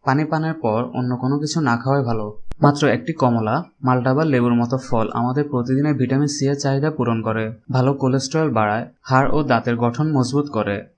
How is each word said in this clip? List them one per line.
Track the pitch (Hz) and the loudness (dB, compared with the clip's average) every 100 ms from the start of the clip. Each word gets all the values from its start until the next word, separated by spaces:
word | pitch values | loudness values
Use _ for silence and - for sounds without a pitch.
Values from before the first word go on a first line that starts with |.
| - | 0
পানি | 135 156 | 0 0
পানের | 156 160 160 | -2 -2 -2
পর | 117 107 123 | -2 0 -2
অন্য | 123 123 123 | -4 -4 -2
কোনো | 127 143 | 0 -2
কিছু | 147 170 | -2 0
না | 143 117 | 0 0
খাওয়াই | 123 139 | 0 0
ভালো। | 120 113 107 - - - | 0 -2 -4 -8 -8 2
মাত্র | 143 143 147 | 2 4 0
একটি | 117 - | 0 -4
কমলা, | - 127 117 107 131 175 _ | 0 2 2 0 -2 -4 _
মাল্টা | 131 127 120 | 0 0 2
বা | 131 160 | 2 2
লেবুর | 131 120 120 | 2 2 2
মতো | 117 127 | 2 -2
ফল | - 117 107 | 0 0 0
আমাদের | - 120 135 147 | 0 -2 0 -2
প্রতিদিনের | 127 120 131 147 135 | -2 0 0 0 0
ভিটামিন | 123 135 147 143 | 0 2 0 0
সি | 135 | -2
এর | 139 | 0
চাহিদা | 139 135 151 | 0 0 -2
পূরণ | 156 117 113 | -2 -2 0
করে, | 113 110 110 113 - | -2 -4 -4 -8 -4
ভালো | 127 127 | 2 2
কোলেস্টেরল | 139 131 131 131 160 156 113 | 2 0 0 0 -2 0 2
বাড়ায়, | 107 107 - _ | 0 0 -6 _
হাড় | - 131 135 | 0 2 4
ও | 139 | 2
দাঁতের | 139 117 123 117 | 2 0 2 0
গঠন | 120 117 156 | 0 0 0
মজবুত | 147 123 139 147 | 2 2 0 -2
করে | 113 101 98 - | -2 -2 -4 -8